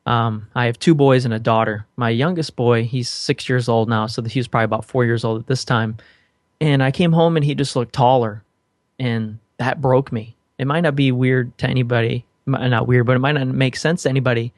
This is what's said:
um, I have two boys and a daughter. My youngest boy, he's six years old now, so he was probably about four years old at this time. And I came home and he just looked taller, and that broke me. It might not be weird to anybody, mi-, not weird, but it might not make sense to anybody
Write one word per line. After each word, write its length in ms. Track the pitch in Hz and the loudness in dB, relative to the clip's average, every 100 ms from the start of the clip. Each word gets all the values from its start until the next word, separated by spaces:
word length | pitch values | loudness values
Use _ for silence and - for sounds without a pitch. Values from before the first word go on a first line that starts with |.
| - | -2
um, 420 | 120 117 107 107 123 | 0 0 -4 -6 -2
I 100 | 120 | -2
have 140 | 120 | 0
two 160 | - 156 | 2 4
boys 300 | 139 127 123 | 6 4 2
and 80 | |
a 60 | 110 | -2
daughter. 460 | 113 113 110 104 104 - | 0 2 2 -4 -8 -4
My 140 | 117 | -2
youngest 460 | 117 151 180 156 - | 0 -2 -2 -6 -2
boy, 280 | 120 117 113 | 2 2 0
he's 220 | 127 120 | -4 -6
six 380 | - - 139 - | -6 -4 -4 -2
years 220 | 127 120 | -2 0
old 180 | 113 110 | 0 2
now, 200 | 110 107 | 0 -2
so 140 | 110 | -6
he 160 | 113 131 | -4 -4
was 80 | 120 | -2
probably 180 | 117 110 | 0 0
about 200 | 110 - | -2 -4
four 200 | 131 120 | -2 0
years 180 | 117 | 0
old 160 | 113 110 | -2 -4
at 60 | 113 | -4
this 160 | 131 | -4
time. 340 | - 117 110 113 - _ _ _ _ - | -2 -2 -2 -6 -16 _ _ _ _ -4
And 220 | 151 139 | 0 2
I 80 | 135 | 2
came 200 | 135 175 | 2 2
home 240 | 165 165 165 | 4 4 2
and 100 | 147 | 0
he 100 | 139 | -2
just 200 | 139 135 | -2 -4
looked 180 | 120 | -4
taller, 500 | - 127 131 113 107 - _ _ _ _ - | 0 4 4 0 -6 -16 _ _ _ _ -8
and 400 | 127 113 110 110 _ - | -4 -4 -6 -10 _ -6
that 240 | 123 131 | -4 0
broke 300 | 131 127 139 | 2 2 2
me. 240 | 120 110 - _ - | -6 -8 -16 _ -6
It 80 | 135 | -2
might 160 | 156 | 0
not 140 | 165 143 | 0 2
be 160 | 135 | 2
weird 440 | 123 127 131 123 - | 2 2 2 -2 -4
to 80 | - | -2
anybody, 580 | 131 120 123 117 123 - _ - | 0 0 0 0 -2 -8 _ -4
mi-, 240 | 135 127 | -2 0
not 180 | 117 120 | 0 2
weird, 180 | 123 120 | 2 4
but 100 | 127 | 2
it 40 | |
might 140 | 135 | 2
not 140 | 147 131 | 0 -2
make 280 | 131 135 - | 0 -2 -2
sense 280 | 156 175 | -2 0
to 60 | - | 0
anybody 440 | 135 127 117 117 | 0 0 0 -4